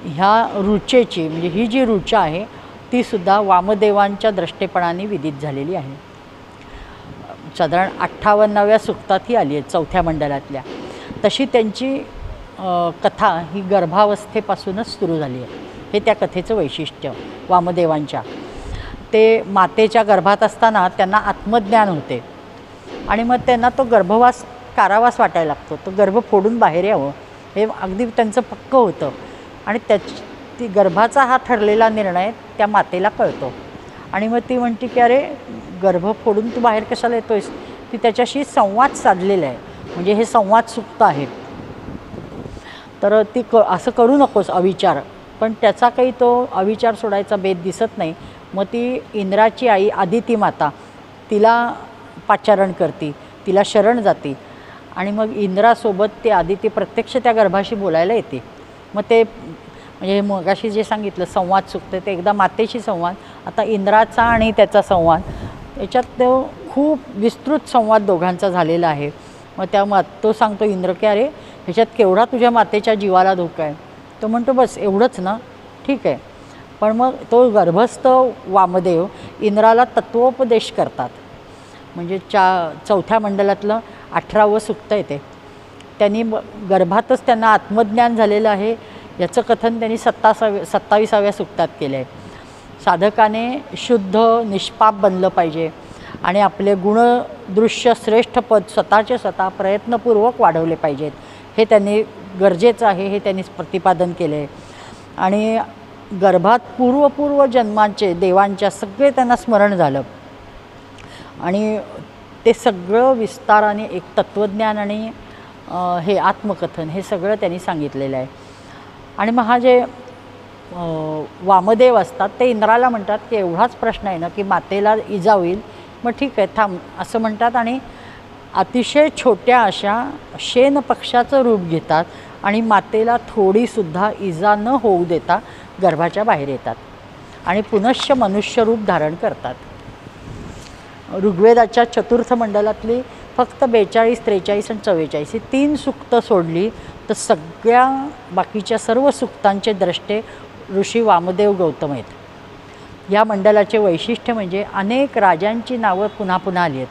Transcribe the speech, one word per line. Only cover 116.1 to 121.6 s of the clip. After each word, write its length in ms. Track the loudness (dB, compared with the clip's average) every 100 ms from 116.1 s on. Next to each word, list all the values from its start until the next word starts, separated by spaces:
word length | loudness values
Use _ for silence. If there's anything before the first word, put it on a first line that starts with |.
| 2
आत्मकथन, 720 | 2 0 -4 -4 -6 -8 -8
हे 120 | -8
सगळं 340 | -6 -4 -2 -2
त्यांनी 240 | -2 -4
सांगितलेलं 580 | -6 -4 -4 -6 -4 -4
आहे. 100 | -6 -12 -20 -20 -20 -20 -20 -20 -18 -4
आणि 140 | 0
मग 120 | 0
हा 160 | 2 2
जे, 220 | 6 4 2 -8 -20 -20 -20 -20 -20 -20 -16
अ, 140 | -10 -6 -6 -6 -8 -10 -10
वामदेव 540 | 2 4